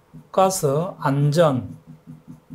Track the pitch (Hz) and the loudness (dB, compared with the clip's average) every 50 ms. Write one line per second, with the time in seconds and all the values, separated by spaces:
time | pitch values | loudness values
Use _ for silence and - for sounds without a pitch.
0 | _ _ - - - _ - - 190 190 185 - - 143 135 151 170 196 - - | _ _ -20 -20 -18 _ 0 2 2 2 2 0 -2 0 0 0 -2 -4 -6 -4
1 | - 147 135 143 143 147 143 165 170 151 135 120 104 - - - - - - - | -2 -2 0 2 2 2 4 4 4 4 4 0 -4 -6 -12 -18 -20 -20 -20 -20
2 | _ - - - _ - - - _ - | _ -20 -20 -20 _ -20 -20 -20 _ -20